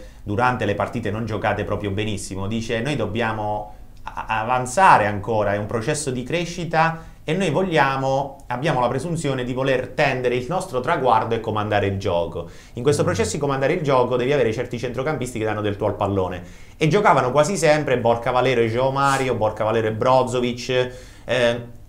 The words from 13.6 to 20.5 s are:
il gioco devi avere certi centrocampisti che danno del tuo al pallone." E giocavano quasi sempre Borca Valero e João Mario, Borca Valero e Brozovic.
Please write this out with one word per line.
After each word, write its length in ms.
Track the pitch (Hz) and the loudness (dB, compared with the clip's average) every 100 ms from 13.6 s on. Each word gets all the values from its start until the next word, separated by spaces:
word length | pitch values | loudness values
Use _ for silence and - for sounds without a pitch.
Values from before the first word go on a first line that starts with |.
| 135 | 0
il 80 | 175 | 0
gioco 340 | 139 131 117 123 | 2 2 4 2
devi 160 | 123 | 2
avere 200 | 143 113 | 2 2
certi 240 | 110 120 120 | 0 -4 -6
centrocampisti 600 | 123 117 131 143 123 110 | -6 -4 -4 -4 -4 -4
che 60 | |
danno 160 | 107 104 | -4 -2
del 160 | 104 101 | -2 -2
tuo 100 | 104 | -2
al 60 | 95 | 0
pallone." 460 | 101 98 90 90 - - - - | 0 0 -2 -4 -12 -16 -16 -2
E 100 | 156 | 2
giocavano 420 | 190 202 151 127 | 4 4 4 4
quasi 240 | 139 147 196 | 4 2 4
sempre 420 | 156 151 135 123 | 4 4 2 2
Borca 320 | 117 117 127 | 2 2 2
Valero 300 | 123 127 123 | 2 2 4
e 80 | 117 | 2
João 220 | 117 131 | 2 0
Mario, 420 | 135 139 135 131 | 2 2 2 2
Borca 300 | 113 107 107 | 2 0 0
Valero 240 | 107 113 107 | 0 2 0
e 40 | |
Brozovic. 960 | 110 120 131 120 123 120 | 2 4 4 4 0 -2